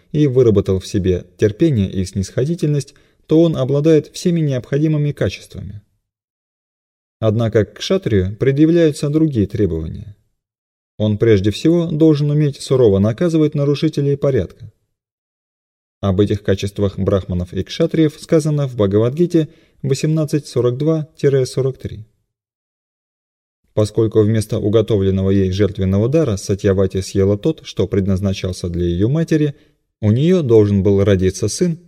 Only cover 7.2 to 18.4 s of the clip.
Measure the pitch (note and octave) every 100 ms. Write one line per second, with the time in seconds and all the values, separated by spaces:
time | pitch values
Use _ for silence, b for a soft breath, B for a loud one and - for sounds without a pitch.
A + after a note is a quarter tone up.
7.2 | A2 G#2+ A2+ A2 G2+ - - F#3+ - G#2+
8.2 | F#2 A2 B2+ C3+ D#3 E3+ E3 C#3+ D3 D3+
9.2 | D#3+ B2+ F#2+ G2+ G2+ E2 D#2+ - - -
10.2 | _ _ _ _ _ _ _ - G#2+ G#2
11.2 | A2+ G#2 G2 G2 D#3+ F3 E3+ D3+ D#3+ D3
12.2 | D3 D3 D3+ C3+ - C3+ A#2 G2 G#2 A#2
13.2 | F3 D#3+ D3+ D3+ C#3+ C#3+ D#3+ D#3 C#3+ C#3
14.2 | C#3+ C3 F#2 - G#2 _ _ _ _ _
15.2 | _ _ _ _ _ _ _ - G2+ F#2
16.2 | G2+ G#2+ - G2 G2+ - G2+ - G2 G2
17.2 | - F2+ F2 F#2+ F2+ - E3 E3 D#3 -
18.2 | - E3